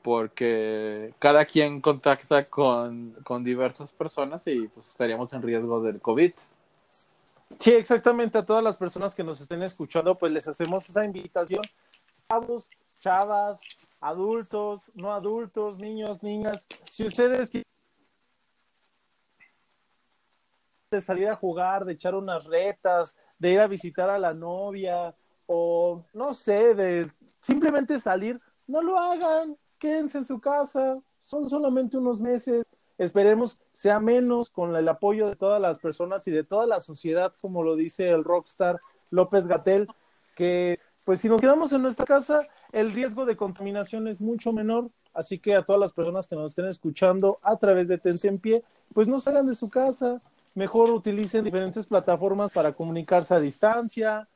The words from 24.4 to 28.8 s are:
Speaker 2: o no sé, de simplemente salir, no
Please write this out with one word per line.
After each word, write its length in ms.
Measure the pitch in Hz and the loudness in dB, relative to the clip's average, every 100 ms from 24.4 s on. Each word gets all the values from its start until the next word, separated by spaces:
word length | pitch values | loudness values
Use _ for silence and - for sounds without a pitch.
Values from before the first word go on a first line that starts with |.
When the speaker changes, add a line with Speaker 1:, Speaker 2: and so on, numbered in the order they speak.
| 165 180 202 196 190 175 175 - _ _ _ | -8 -8 -8 -8 -6 -4 -6 -12 _ _ _
Speaker 2:
o 580 | 170 170 170 175 175 170 | -2 0 2 0 -2 -12
no 220 | 208 269 | -8 -8
sé, 400 | 254 - 202 233 | -6 0 4 4
de 360 | 208 190 175 165 _ _ _ | 4 2 0 -4 _ _ _
simplemente 580 | - 269 311 285 269 294 | -2 2 2 0 0 -4
salir, 420 | 220 185 208 240 _ _ _ | -2 -2 -2 -8 _ _ _
no 140 | 294 | -4